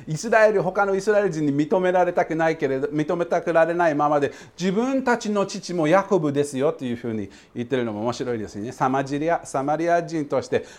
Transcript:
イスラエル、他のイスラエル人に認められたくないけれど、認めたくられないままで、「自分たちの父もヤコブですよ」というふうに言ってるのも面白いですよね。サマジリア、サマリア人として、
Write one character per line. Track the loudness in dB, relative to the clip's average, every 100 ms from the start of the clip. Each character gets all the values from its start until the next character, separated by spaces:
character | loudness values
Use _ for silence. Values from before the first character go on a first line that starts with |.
| -8
イ | -6
ス | 2
ラ | 4 6
エ |
ル、 | 4
他 | 0 0 2
の |
イ | 2
ス | 2
ラ | 2
エ |
ル | 2
人 | 0
に | 0
認 | 0 2 2
め | 2
ら | 4
れ | 2
た | 2
く | 0 2
な | 0
い | 0
け | 0
れ | 0
ど、 | -2
認 | -2 -2 -2
め | 0
た | -2
く | 2
ら | 2 4
れ |
な | 4 2
い | 2
ま | 2
ま | 2
で、 | 0 -4 -20 -4
「自 | -2
分 | 0 0 0
た | 0 -2
ち | 0
の | -2
父 | -2 -4 -8
も | -2 4
ヤ | 4
コ | 4 0
ブ | 2
で | 0
す | -2 0
よ」 | -2
と | -2
い | -6
う | -6
ふ | -6
う |
に | -6 -8 -12 -16
言 | -10
っ | -4
て | -2
る |
の | -2
も | -4
面 | -4
白 | -4 -4 -4
い |
で | -6
す |
よ | -8
ね。 | -10
サ | -2 0
マ | 0
ジ | -2 -4
リ | -2
ア、 | -2
サ | -2 -6
マ | -2
リ | -2 0
ア | 0
人 | 0 -6 -2
と | -4
し | -2
て、 | -4 -4